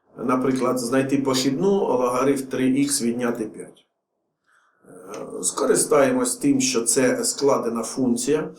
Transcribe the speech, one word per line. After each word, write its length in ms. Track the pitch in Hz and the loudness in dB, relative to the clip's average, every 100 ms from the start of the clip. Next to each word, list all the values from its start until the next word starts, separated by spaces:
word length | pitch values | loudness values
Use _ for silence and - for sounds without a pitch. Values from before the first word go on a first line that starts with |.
| _ - | _ -8
наприклад, 600 | 120 131 135 - 123 123 | -2 0 0 0 0 -2
знайти 400 | 117 135 135 139 | 0 0 0 0
похідну 520 | 131 127 139 156 196 | 0 0 0 0 2
логарифм 760 | 196 143 127 123 127 135 135 - | 2 2 0 0 2 2 0 -2
три 380 | 127 131 135 | -2 0 2
х 180 | 139 - | 0 0
відняти 420 | 117 120 120 117 | -2 -2 -2 -2
п'ять. 420 | 107 95 87 - _ _ _ _ _ _ _ _ _ _ - 92 - - - - | -6 -10 -16 -20 _ _ _ _ _ _ _ _ _ _ -20 -20 -14 -12 -10 -6
Е, 40 | |
скористаємось 960 | - - 139 - - 147 131 127 123 - | -4 0 2 2 4 4 4 2 -2 0
тим, 240 | 143 131 | 2 2
що 220 | - 120 | 2 0
це 420 | 113 139 127 117 | 0 2 2 2
складена 580 | 117 - 139 117 113 117 | -2 0 2 2 0 -4
функція. 680 | 117 - 123 117 139 151 156 | -6 -2 0 0 0 0 -2